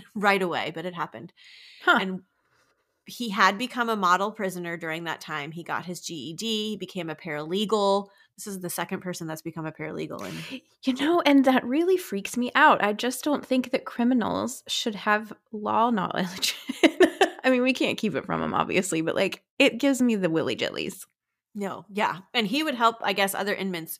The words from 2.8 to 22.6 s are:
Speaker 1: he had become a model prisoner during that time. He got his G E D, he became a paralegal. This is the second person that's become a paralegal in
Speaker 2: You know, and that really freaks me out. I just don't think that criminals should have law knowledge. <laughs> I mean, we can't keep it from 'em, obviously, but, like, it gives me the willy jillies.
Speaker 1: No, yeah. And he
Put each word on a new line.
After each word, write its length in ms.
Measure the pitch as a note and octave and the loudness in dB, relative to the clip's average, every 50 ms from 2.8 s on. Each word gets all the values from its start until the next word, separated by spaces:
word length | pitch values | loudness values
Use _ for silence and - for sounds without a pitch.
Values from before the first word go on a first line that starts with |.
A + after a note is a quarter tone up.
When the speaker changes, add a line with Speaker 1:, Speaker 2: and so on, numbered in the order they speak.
| _ _ _ _ _ | _ _ _ _ _
Speaker 1:
he 240 | - - - B3 A3+ | -16 -10 -8 -6 -4
had 280 | F#3+ A3 G3 F#3+ G3+ | 2 4 4 4 4
become 320 | G3 B3+ A#3+ - B3 A#3 A3+ | 2 -4 -4 -2 -2 0 0
a 60 | A3 | 0
model 340 | G#3 F#3+ F3 F3+ F3+ G3 G#3+ | 2 4 4 4 4 2 -2
prisoner 460 | G#3 - G3+ F#3+ F3 F3+ F3 E3+ E3+ | -4 -4 -6 -4 -4 -6 -6 -6 -6
during 280 | E3 E3+ D#3+ D#3+ E3 E3+ | -6 -6 -6 -6 -4 -4
that 160 | E3 D3+ - | -4 -6 -6
time. 300 | - - D3+ D3+ C#3 D#3 | -6 -8 -8 -6 -6 -8
He 120 | D#3 E3+ D#3+ | -10 -10 -8
got 220 | - D3 A2+ E3+ | -6 -6 -6 -6
his 160 | F3+ F3 - | -8 -10 -10
G 120 | - - E3+ | -10 -10 -10
E 180 | D3+ A#2 D3+ E3 | -8 -10 -10 -8
D, 360 | D#3+ G#3+ A3+ A3 G#3+ G#3+ A3 | -6 -4 -2 -2 -2 -2 -4
he 60 | G#3+ | -6
became 320 | G3 F#3 E3+ - F#3 E3 D#3+ | -8 -8 -10 -8 -8 -6 -6
a 60 | D#3 | -8
paralegal. 920 | - - E3 D3+ D3 D3+ D#3+ F3+ G3+ G#3+ F#3+ A3 G#3 G3 G3 G3 G3+ G3 - _ _ _ _ _ | -8 -8 -6 -6 -6 -4 -4 -2 -2 0 0 0 2 4 4 2 2 0 -4 _ _ _ _ _
This 100 | - - | -16 -12
is 140 | G#3+ G3 F#3 | -12 -10 -8
the 80 | F3+ F3 | -8 -8
second 300 | - F3+ E3+ - F#3+ F3+ | -6 -6 -6 -6 -6 -8
person 260 | - F3+ E3+ - E3+ | -6 -8 -8 -8 -8
that's 140 | D#3+ D#3 D#3+ - | -8 -8 -8 -10
become 220 | E3 D#3+ E3 D#3 | -10 -8 -8 -8
a 60 | D#3 D#3 | -8 -8
paralegal 520 | - D#3 D#3 E3+ D#3+ D#3+ C#3+ - - - | -8 -10 -8 -8 -8 -8 -8 -8 -10 -10
in 340 | F#3 D#3+ D#3+ D#3+ - C4 B3+ - _ _ _ - | -10 -10 -10 -10 -12 -12 -14 -16 _ _ _ -2
Speaker 2:
You 100 | C4 B3+ | -2 -2
know, 280 | C4 C#4 D#4 F4 F4 - | 0 2 2 2 4 6
and 200 | C#4+ C#4 C#4 B3+ | 6 6 8 8
that 200 | C4+ C4 B3 - | 6 4 2 2
really 320 | A#3+ C4 D#4 F4 F#4 F#4+ | 0 0 0 2 2 2
freaks 400 | F4+ - - G3+ G3+ G3 - - | 0 0 -2 -6 -6 -6 -4 -4
me 140 | A#3+ B3 A#3+ - | -4 -2 0 4
out. 280 | C4+ D4+ D4+ - - - | 6 8 8 8 6 4
I 100 | G#3 G#3+ | 0 0
just 300 | G#3+ A#3+ B3 B3+ - - | 0 -2 -4 -4 -2 -2
don't 220 | D4+ C#4+ C4+ - | 0 0 0 0
think 260 | - B3+ C4 B3 - | 0 0 0 0 0
that 140 | - - - | -2 -2 -2
criminals 800 | - - - A#3 B3 C4 A#3+ G3 F#3+ F3 F#3+ G#3 A#3 - - - | -4 -2 0 2 4 4 2 2 0 0 -2 -2 -4 -6 -8 -8
should 280 | - - - - A#3+ G#3 | -6 -4 -4 -2 -4 -4
have 380 | F3+ - A3 G#3 G#3+ A3 G#3 - _ _ _ | -2 0 2 2 2 0 -6 -16 _ _ _
law 380 | A3+ G#3 G#3 G#3 G#3+ G#3+ A3+ B3 | -10 -6 -2 0 2 4 4 4
knowledge. 640 | A#3 F#3+ F3 - - - F#3+ F3 F#3 F3+ - - - - - - - - - | 2 0 0 0 0 -2 -2 -2 -4 -4 -4 -4 -4 -4 -8 -10 -2 4 4
<laughs> 0 | - - - F4+ - - - F#4+ F#4 - - - | 4 6 6 4 4 6 4 2 2 0 0 2
I 80 | B3+ | 2
mean, 100 | C4 B3 | 4 4
we 120 | B3 C4 B3+ | 4 2 2
can't 240 | - D4+ G#3 - | 2 0 0 0
keep 180 | - - G#3 C#3 | 0 -2 -2 -2
it 100 | B2+ - | -2 -2
from 160 | - A#2 - | -2 -2 -2
'em, 120 | D#2+ D#2 F#2 | -2 0 0
obviously, 460 | - - - - F#3 G3+ - D#3+ E3 | 0 0 2 2 0 0 0 -2 -2
but, 140 | D#3+ D#3+ - | 0 0 0
like, 280 | - G3 F#3 - - _ _ _ - | 0 0 0 -2 -8 _ _ _ 4
it 180 | C#4 B3+ - A#3+ | 4 4 4 4
gives 220 | C#4+ C#4 C4+ B3+ | 2 2 4 4
me 140 | B3+ A#3+ A3+ | 2 2 2
the 160 | G3 F#3 E3 | 2 2 2
willy 240 | D#3+ D#3+ A#2+ B2+ A2 | 2 2 0 0 -2
jillies. 500 | A2 A#2 - G1+ C#2 D#2+ - - - - _ _ _ _ _ _ _ _ _ - | -2 -2 -4 -2 -4 -6 -6 -8 -12 -16 _ _ _ _ _ _ _ _ _ -10
Speaker 1:
No, 320 | G#3 G3+ F#3 B2 - - - | -8 -6 -6 -8 -10 -12 -8
yeah. 300 | G3 G#3 G#3+ - - F#3 - _ - | -4 -2 -2 -2 -2 -4 -8 _ -4
And 140 | A#3+ G#3+ | -2 -2
he 160 | F3+ A#3+ D4 | 0 0 0